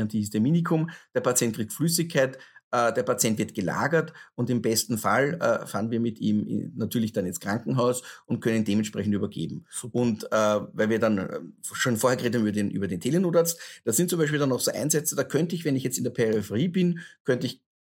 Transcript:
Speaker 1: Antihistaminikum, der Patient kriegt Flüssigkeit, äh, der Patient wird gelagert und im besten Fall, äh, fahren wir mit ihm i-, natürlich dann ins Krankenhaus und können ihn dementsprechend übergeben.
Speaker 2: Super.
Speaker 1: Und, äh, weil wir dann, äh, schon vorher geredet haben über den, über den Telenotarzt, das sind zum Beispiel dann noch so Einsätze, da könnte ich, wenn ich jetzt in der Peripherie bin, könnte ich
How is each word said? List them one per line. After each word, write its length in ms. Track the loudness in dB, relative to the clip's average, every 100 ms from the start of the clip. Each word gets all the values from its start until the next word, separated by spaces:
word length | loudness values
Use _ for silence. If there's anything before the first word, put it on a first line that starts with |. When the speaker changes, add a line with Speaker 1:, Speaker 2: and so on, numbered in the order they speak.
Speaker 1:
Antihistaminikum, 880 | -2 -2 0 2 4 4 4 2 0 -6 -6
der 60 | -2
Patient 340 | 2 2 2
kriegt 180 | 0 -4
Flüssigkeit, 640 | -2 0 0 0 2 0 -2 -18 -20 -4
äh, 200 | 0 2
der 120 | 2
Patient 340 | 0 2 2 2
wird 160 | -2
gelagert 580 | -2 -4 -2 0 0 -2 -8 -14
und 160 | -4 0
im 100 | 0
besten 380 | 2 0 0 -2
Fall, 400 | 2 2 2 0
äh, 240 | 0 0
fahren 280 | -2 -4 -2
wir 80 | 0
mit 180 | -2 0
ihm 260 | 0 2 0
i-, 240 | -4 -4
natürlich 380 | -6 -2 0 -2
dann 120 | -2
ins 140 | -4 -4
Krankenhaus 640 | -4 -4 0 0 2 0 -6 -14 -6
und 140 | -2
können 160 | 0 0
ihn 80 |
dementsprechend 500 | 2 0 0 -2 0
übergeben. 500 | 0 -2 -4 -6 -8 -12
Speaker 2:
Super. 260 | -12 -4 0
Speaker 1:
Und, 280 | 0 0
äh, 360 | 0 2 4 2 -2
weil 180 | -2 0
wir 80 | 2
dann, 200 | 2 0
äh, 220 | -2 -8 -12 -14
schon 340 | -10 -4 -2 2
vorher 200 | 2 2
geredet 240 | 0 0
haben 60 | 0
über 40 |
den, 180 | 0 -2
über 160 | -2 -4
den 100 | -4
Telenotarzt, 640 | 0 2 4 4 2 0 -10 -10
das 120 | -2 0
sind 140 | 2
zum 80 | 0
Beispiel 220 | 0 2
dann 80 | 2
noch 120 | 0
so 120 | 0
Einsätze, 420 | 0 0 0 -2
da 80 | -2
könnte 320 | 0 0 0
ich, 100 | -2
wenn 120 | 0 0
ich 80 |
jetzt 140 | -2 -2
in 60 |
der 60 | -4
Peripherie 580 | 0 2 2 0 0 0
bin, 300 | 2 2 0 -6 -8
könnte 220 | -2 0 0
ich 160 | -6 _ _